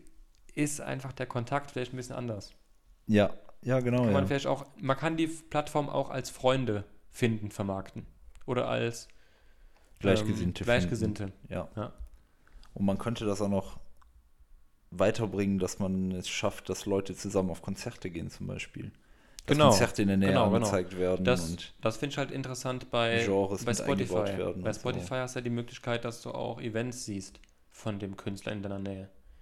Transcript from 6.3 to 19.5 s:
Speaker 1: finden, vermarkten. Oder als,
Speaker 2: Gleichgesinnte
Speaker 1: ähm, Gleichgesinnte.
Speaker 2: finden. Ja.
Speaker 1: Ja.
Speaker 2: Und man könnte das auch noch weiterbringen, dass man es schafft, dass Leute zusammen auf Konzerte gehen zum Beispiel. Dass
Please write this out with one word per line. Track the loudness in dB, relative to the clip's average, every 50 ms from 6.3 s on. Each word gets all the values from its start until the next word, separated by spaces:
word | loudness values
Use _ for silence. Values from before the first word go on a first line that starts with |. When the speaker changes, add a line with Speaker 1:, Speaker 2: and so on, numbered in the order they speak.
| -4 2 4 4 4 4 4 2 0 0 -2 -6 -14 -20 -20 -12
Speaker 1:
finden, | -4 0 2 2 2 0 -4 -6
vermarkten. | -4 -4 -2 -2 -2 -4 -6 -8 -10 -14 -14 -14 -16 -20 -20 -20 -18 -10 -6
Oder | -4 -2 0 0 0
als, | 0 0 0 -2 -4 -6 -12 -16 -20 -20 -20 -20 _ _ -20 -20 -20 -20 -20 -20 -20 -20 -20 -20 -8 0
Speaker 2:
Gleichgesinnte | 4 4 4 4 4 2 0 0 0 -2 -2 -2 2
Speaker 1:
ähm, |
Gleichgesinnte. | 2 4 4 4 2 0 0 0 0 -2 -2 -6
Speaker 2:
finden. | -8 -8 -12 -12 -8 -6
Ja. | -6 -6 -6 -6
Speaker 1:
Ja. | -8 -8 -8 -8 -12 -14 -16 -16 -20 -20 _ _ _ _ -20 -20 -20 -18 -10 -4
Speaker 2:
Und | 0 0
man | 0 0
könnte | 0 -2 -4 -4 -2 0
das | 0 0 0
auch | 0 0
noch | 0 0 0 -4 -8 -12 -12 -14 -16 -18 -20 -20 -20 -20 _ _ _ -20 -20 -20 -20 -20 -20 _ _ _ _ -6
weiterbringen, | 0 2 2 4 4 2 0 -2 0 0 2 2 2 2
dass | 0 0 -2 -2
man | -2 0 0 0 0 -2
es | -2 -4 -6 -6
schafft, | -4 -2 -2 -2 -2 -4 -6 -6
dass | -6 -4 -2
Leute | 0 0 0 0 -2 -6
zusammen | -6 -4 0 0 2 2 0
auf | -2 -4
Konzerte | -6 -8 -8 -6 -8 -10 -10 -8 -10 -8
gehen | -8 -8 -8 -8
zum | -10 -8 -8
Beispiel. | -8 -6 -8 -8 -10 -12 -12 -12 -12 -14 -16 _ -20 -20 _ _ -20 -20 -4 0
Dass | 2